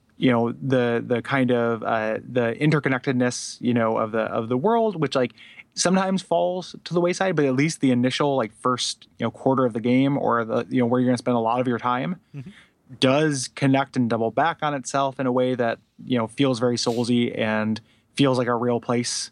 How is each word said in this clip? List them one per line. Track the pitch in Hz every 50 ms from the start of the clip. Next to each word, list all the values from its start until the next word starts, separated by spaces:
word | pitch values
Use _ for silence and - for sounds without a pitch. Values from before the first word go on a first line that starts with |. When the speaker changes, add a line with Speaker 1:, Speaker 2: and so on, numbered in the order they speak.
| _ _ _ -
Speaker 1:
you | 127 127
know, | 123 117 117 117 -
the, | - 143 131 135 127 120 120 117 117 113
the | 117 120 117
kind | 113 - 135 135 131 123
of, | 123 120 117 117 117 110 110
uh, | 110 117 110 107 110 110 - - 131
the | 123 127 120 113 117 -
interconnectedness, | 147 156 151 147 - 139 135 127 - 143 127 123 123 123 - - - - - -
you | - 123 120
know, | 120 113 110 113 113
of | 113 107
the, | 107 113
of | 110 - 95 117 113 113
the | 123 127
world, | 147 214 233 233 226 214 190 165
which, | 156 131 -
like, | 135 127 120 - - - - - - - _ -
sometimes | - - 175 185 190 190 190 190 185 -
falls | - 170 170 175 180 180 185 170 - - - -
to | - 160
the | 175
wayside, | 175 175 180 - 190 190 175
but | 151 147
at | 135 131
least | 127 143 160 - -
the | - 135
initial, | 123 120 123 127 - - 151 143 139
like, | 131 117 107 -
first, | - - 127 127 120 - - - - - - _ -
you | 117 113
know, |
quarter | - - - 131 135 123 131
of | 123 107
the | 117
game | 107 120 123 131 135 139 143 -
or | - 117 117 117 113
the, | 110 117 120 117 -
you | 131 131
know, | 120 117
where | 123 127
you're | 127 127
gonna | 123 120
spend | - 127 123 120
a |
lot | 113 113 117 127
of | 127 123
your | 120 110
time | - 123 123 127 147 170 180 - _ _ -
Speaker 2:
Mm-hmm. | 143 123 190 - - - _ _ _ _ - 131 -
Speaker 1:
does | 127 131 135 147 156 156 143 131 123 - -
connect | - 139 135 135 135 139 - - 135
and | 123 113
double | 120 110 117 113
back | 110 - 147 165 160 - 156
on | 147 147
itself | 139 123 - - 139 139 135 127 -
in | 135 127
a |
way | 123 127 127 127 127
that, | 123 120 117 - - _ _ _ - -
you | - 127 120
know, | 113 113
feels | - - 139 135 127 113
very | 123 123 120 113
Soulsy | - 123 117 120 120 110 123 120 120 113 - 117
and | 113 110 110 107 107 110 110 107 - _ _ _ _ _ -
feels | - 139 135 131 123
like | 123 120
a | 120
real | 117 120 123 120 113
place, | - - 120 120 120 - - - - -